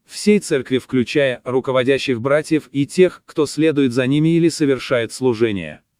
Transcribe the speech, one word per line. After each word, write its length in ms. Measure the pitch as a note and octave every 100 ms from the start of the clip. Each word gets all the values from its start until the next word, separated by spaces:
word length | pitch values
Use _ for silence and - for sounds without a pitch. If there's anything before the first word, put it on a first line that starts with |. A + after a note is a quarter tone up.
| _
всей 320 | - - G#3
церкви, 400 | - C#3+ A#2+ C3
включая 640 | - B2+ A#2 D3+ C#3 A#2+
руководящих 760 | - B2+ B2 C3 B2+ C#3 - A#2+
братьев 500 | B2+ D3 D3+ D#3 -
и 140 | C#3 C#3
тех, 360 | - F3+ - -
кто 180 | -
следует 480 | C#3+ - D#3+ C#3+ C#3
за 140 | A#2+ B2+
ними 300 | D3 D#3 E3
или 120 | E3
совершает 640 | - D3 B2+ - B2 A2+
служение". 720 | - B2+ A2 A#2 G2 D#2 D#2 _